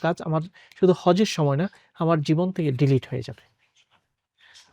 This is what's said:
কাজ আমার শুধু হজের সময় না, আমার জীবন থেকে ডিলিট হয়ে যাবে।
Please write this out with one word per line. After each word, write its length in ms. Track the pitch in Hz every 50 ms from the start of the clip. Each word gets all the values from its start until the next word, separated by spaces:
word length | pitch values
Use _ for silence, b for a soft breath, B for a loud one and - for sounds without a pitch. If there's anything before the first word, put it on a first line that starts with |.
কাজ 140 | - 165 170 -
আমার 200 | - 165 156 160 160 - b b b b b -
শুধু 140 | 190 180 180
হজের 280 | - - 180 175 190 220
সময় 320 | - - - 151 143 139
না, 120 | 143 180 202 b b b b b
আমার 260 | - 170 160 165 156
জীবন 300 | 143 - 156 156 180 185
থেকে 200 | 185 - 160 147
ডিলিট 360 | 131 123 147 135 135 123 -
হয়ে 140 | - 127 123
যাবে। 360 | 117 - - _ _ _ _ _ _ _ _ _ _ _ _ _ _ _ _ _ _ _ _ _ b b b b b b